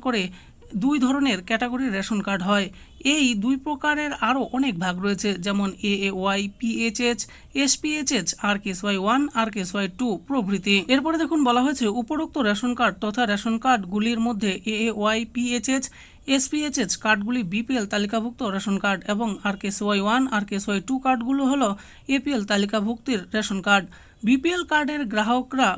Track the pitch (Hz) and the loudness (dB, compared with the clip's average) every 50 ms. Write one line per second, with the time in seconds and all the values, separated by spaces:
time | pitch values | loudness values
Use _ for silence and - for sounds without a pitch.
0 | - 254 240 214 185 185 185 - - - - - - - - 202 185 269 294 294 | 0 -2 0 0 -2 -4 -6 -12 -20 -20 -20 -20 -20 -8 -6 0 2 2 2 4
1 | 240 247 269 285 277 269 214 180 180 - 226 220 247 247 240 247 269 262 196 196 | 4 4 4 4 4 2 2 0 0 -2 -2 -2 0 -2 -2 -2 -2 0 0 -2
2 | 190 - 226 202 180 - 196 190 180 196 202 202 196 175 - - - - - - | -2 0 -2 -2 0 0 -2 -2 0 2 2 2 2 -2 -6 -14 -20 -20 -20 -4
3 | - 269 294 311 285 247 240 202 196 247 269 262 269 311 294 285 - 302 302 294 | 0 0 2 4 4 2 2 0 0 0 0 0 0 -4 -6 -2 0 0 0 0
4 | 302 294 277 - - 220 254 269 233 - - 262 269 269 208 170 185 185 180 180 | -2 -4 -2 -2 0 2 2 2 0 -2 0 0 0 0 0 0 -2 -2 -2 0
5 | 185 202 202 - - 208 196 185 175 202 202 202 202 196 185 - - 208 202 190 | 0 0 0 0 0 -2 -2 0 -2 0 0 2 2 0 -2 -2 0 0 0 2
6 | 196 196 190 190 185 196 196 202 202 202 202 - 247 226 226 220 226 233 220 - | 0 0 -2 0 0 0 2 0 -2 -4 -6 -4 -4 -2 0 0 0 0 0 0
7 | 240 240 240 240 - - - - - - - 269 277 269 - - - 302 302 302 | 0 0 0 0 -4 -10 -10 -20 -20 -8 -2 0 2 2 2 0 0 -4 -2 -2
8 | 294 - 294 220 170 - - - - 202 208 196 202 202 185 175 208 208 202 196 | -2 0 0 0 0 -2 -4 -2 0 0 0 0 -2 -4 -6 -2 -2 0 0 0
9 | 185 202 233 269 294 285 - 233 226 202 202 214 185 180 - 202 196 185 190 - | 2 2 2 2 2 0 0 0 -2 0 -2 -4 -6 -4 -2 -2 -4 -4 -4 -2
10 | 247 247 202 170 - - 277 269 208 180 202 190 180 208 202 196 185 - 254 269 | -2 -2 -2 -2 -4 -2 -2 -2 0 0 -2 -2 2 2 2 2 4 4 2 2
11 | 262 320 330 320 330 - 330 311 285 247 240 247 254 285 302 277 254 208 202 247 | 4 2 0 0 0 0 2 2 4 4 4 4 4 2 2 2 0 0 0 0
12 | 233 - 311 302 320 311 - 311 254 208 208 202 247 247 247 247 247 214 180 - | -2 -2 -2 -2 -2 -4 -2 0 2 2 2 2 0 -2 0 2 0 0 0 0
13 | - 214 208 254 247 214 208 196 - 226 226 226 - 262 254 233 190 175 190 208 | -4 -4 0 0 0 0 0 -2 0 -2 -2 0 2 2 2 2 0 -2 -2 0
14 | 214 233 240 226 226 240 240 202 214 202 185 - - 220 220 208 226 233 214 208 | 0 0 0 0 0 0 0 0 0 -2 -2 -2 -4 -4 -2 0 0 -2 0 0
15 | 202 214 220 220 233 226 - 240 240 240 240 240 233 - 262 269 269 - - - | 0 0 0 0 -2 -4 -4 -4 -2 0 -2 -2 0 0 0 0 0 -4 -10 -16
16 | - - - - - - 269 277 262 - - 302 302 294 262 285 226 170 - - | -20 -20 -20 -18 -4 0 2 2 2 2 0 -2 -2 -2 -2 -2 -2 -2 -2 -2
17 | - 220 214 208 202 214 247 254 226 170 175 214 233 - 262 247 208 196 214 208 | 2 2 2 2 2 -2 -2 -2 -2 -2 -2 -4 -2 -2 -2 -2 -2 -2 -2 -2
18 | 208 202 214 226 220 240 240 - 262 214 190 190 196 208 196 190 - 202 196 180 | -2 0 -2 -2 -4 -4 -6 -4 -4 -4 -4 -2 -2 -2 -2 0 0 -2 -2 -2
19 | 180 - 208 202 233 226 196 - - 202 190 196 - 196 190 - 208 208 208 196 | -2 -4 -2 -2 -2 -2 -4 -4 -4 -4 -4 -4 -4 -4 -4 -2 0 0 0 2
20 | 196 208 220 254 262 262 233 208 202 - 208 196 196 - 202 196 190 - 262 262 | 2 2 2 2 2 2 0 -2 -2 -2 -6 -6 -4 -2 -2 -2 -2 -2 -4 -2
21 | 262 269 262 240 233 240 269 277 277 254 269 285 262 208 196 202 - - - - | 0 0 0 0 0 -2 0 2 2 2 2 2 2 0 0 -4 -10 -20 -20 -20
22 | - - 269 277 269 285 285 240 202 208 208 202 202 202 - 220 202 214 240 226 | -4 -2 -2 -2 0 0 -2 -2 0 0 0 0 0 0 0 -2 0 -2 -4 -4
23 | - - 254 202 180 - - 220 208 - 202 196 175 202 202 196 180 190 - - | -4 -4 -4 -2 -4 -4 -4 -4 -2 -2 -4 -4 2 4 4 4 2 -2 -14 -20
24 | - - - - - 202 254 269 262 330 349 359 339 - 311 302 294 262 302 294 | -20 -20 -20 -4 2 2 2 4 4 0 0 0 -2 2 2 2 2 0 -2 -4
25 | 285 208 208 214 214 214 240 254 254 254 - 262 254 202 180 | -4 -2 0 0 2 2 2 0 0 -2 0 2 2 2 2